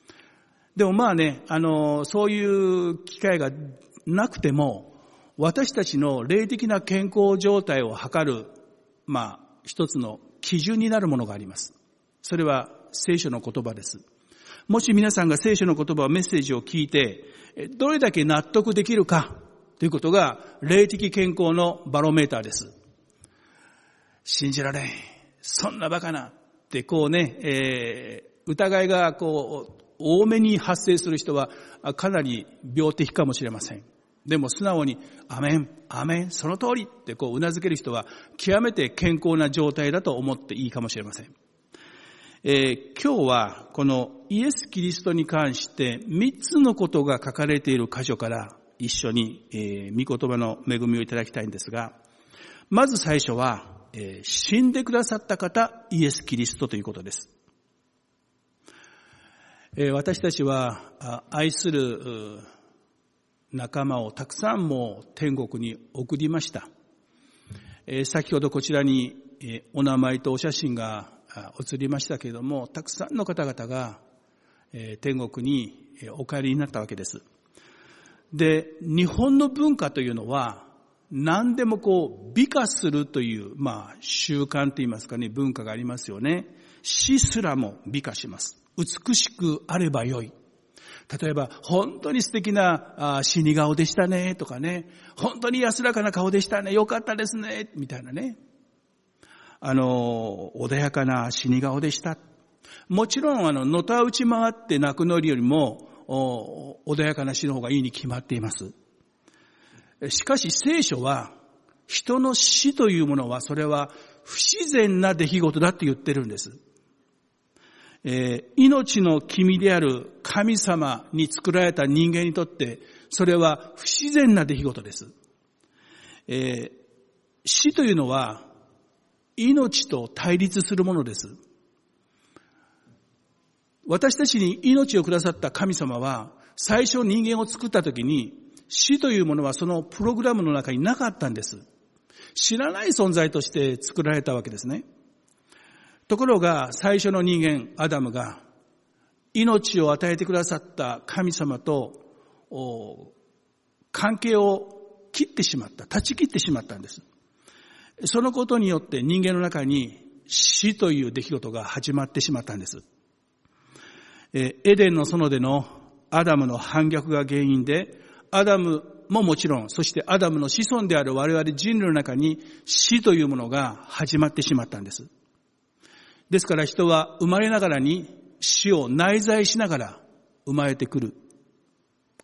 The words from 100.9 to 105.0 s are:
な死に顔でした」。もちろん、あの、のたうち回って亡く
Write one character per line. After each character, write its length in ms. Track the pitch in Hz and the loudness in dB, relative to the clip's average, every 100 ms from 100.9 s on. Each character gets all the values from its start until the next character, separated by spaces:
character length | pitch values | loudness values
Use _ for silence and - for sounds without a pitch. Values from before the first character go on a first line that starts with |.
| 147 | 0
な 280 | 131 127 120 | 0 0 -2
死 180 | - 127 | -4 0
に 100 | 127 | 0
顔 220 | 135 139 | 0 -2
で 100 | 147 | -2
し 80 | - | -4
た」。 180 | 170 160 - _ _ _ - - - | -6 -10 -14 _ _ _ -20 -20 -2
も 200 | 190 226 | 0 0
ち 120 | 269 | 0
ろ 180 | 302 262 | 0 2
ん、 40 | 165 | 2
あ 60 | |
の、 140 | 139 131 | 2 2
の 180 | 170 | 0
た 180 | 175 240 | 2 2
う 60 | 240 | 2
ち 140 | 240 | 2
回 280 | 233 226 226 | 2 2 0
っ 160 | 226 - | -2 -2
て 120 | 147 | 0
亡 160 | 143 | 0
く 100 | 139 | 0